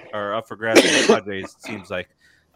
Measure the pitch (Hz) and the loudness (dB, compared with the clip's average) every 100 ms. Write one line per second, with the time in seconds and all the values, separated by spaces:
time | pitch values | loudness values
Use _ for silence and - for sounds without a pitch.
0 | - 107 101 107 113 101 113 113 143 156 | -10 -8 -4 -6 -6 -6 2 4 4 4
1 | - 220 98 98 92 - - 107 92 92 | 4 4 2 -8 -10 -14 -14 -12 -8 -8
2 | 90 _ _ _ _ | -8 _ _ _ _